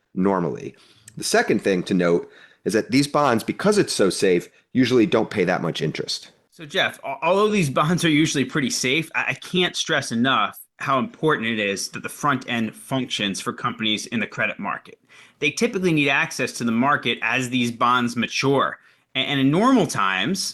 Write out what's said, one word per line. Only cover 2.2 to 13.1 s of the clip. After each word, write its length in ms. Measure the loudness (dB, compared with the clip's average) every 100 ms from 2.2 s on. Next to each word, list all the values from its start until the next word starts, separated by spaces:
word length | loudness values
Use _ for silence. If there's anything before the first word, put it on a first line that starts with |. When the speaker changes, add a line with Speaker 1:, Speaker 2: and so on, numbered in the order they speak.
| 0 -14 -20 _ -2
Speaker 1:
is 80 |
that 160 | -2 0
these 180 | 0 0
bonds, 360 | 2 2 2
because 340 | -2 -2 0 2
it's 160 | 2
so 160 | 2 2
safe, 400 | 2 2 2 0 _ _
usually 320 | 0 4 4 4
don't 240 | 2 0
pay 140 | 0
that 180 | 0 0
much 220 | -2 -2
interest. 480 | -4 -4 -6 -8 -10 _ _
Speaker 2:
So 160 | -20 -8
Jeff, 340 | -2 -2 -2 -10
al-, 140 | -4
although 280 | 0 4 4
these 200 | 2 2
bonds 340 | 2 2 2
are 60 | 2
usually 360 | 4 2 0 -2
pretty 260 | -2 -2
safe, 380 | -2 0 -2 -2 -4
I, 100 | -4
I 40 | -6
can't 400 | -4 -2 0 -2
stress 360 | -2 -2 -2
enough 480 | 0 2 2 0 -4 -20 _
how 200 | -2 0
important 500 | 0 -2 0 0 -2
it 120 | -2
is 300 | -2 -2 -6
that 140 | -10
the 60 | -12
front 400 | -4 -2 -2 -2
end 260 | -4 -4 -6
functions 640 | -6 -4 -4